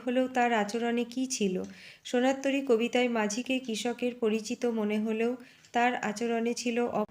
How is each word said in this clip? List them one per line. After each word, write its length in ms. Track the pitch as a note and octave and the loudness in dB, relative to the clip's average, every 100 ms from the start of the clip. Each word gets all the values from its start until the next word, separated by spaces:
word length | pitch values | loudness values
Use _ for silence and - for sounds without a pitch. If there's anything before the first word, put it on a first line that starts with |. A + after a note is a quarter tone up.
| B3 | 0
হলেও 220 | B3 B3+ | 0 2
তার 240 | B3+ A#3+ | 2 2
আচরণে 520 | A3+ G3+ A#3 A#3 A#3 | 2 2 0 0 0
কি 220 | A#3 C4 C4 | -2 -4 -4
ছিল? 360 | - G3+ F#3 G3 - - - | 0 0 0 -6 -12 -20 -18
সোনারতরী 560 | - B3 C4 C4+ C#4 C#4 C4+ | -2 2 2 2 0 0 4
কবিতায় 400 | A3+ A#3 B3 B3 | 2 4 2 2
মাঝিকে 500 | A#3 G#3+ G#3 B3 C4 | 2 0 -2 -2 -2
কৃষকের 560 | C4 G#3+ A#3+ A#3 B3 | -2 -4 -4 -2 -4
পরিচিত 520 | A#3+ A3 A3 G#3 A#3+ A#3+ | 0 0 0 -2 -4 -2
মনে 320 | A3+ G#3 G#3+ | 0 0 0
হলেও 380 | A3 A3 A#3 B3 - - - | 0 0 0 -2 -10 -20 -4
তার 220 | A#3+ B3 | 2 2
আচরণে 600 | B3 G#3+ G#3 A#3 A#3 A#3 | 2 -2 -2 -2 0 0
ছিল 240 | A#3+ B3 A#3 | -2 -2 0
অ-, 260 | A#3+ G#3 G#3+ | 0 0 -2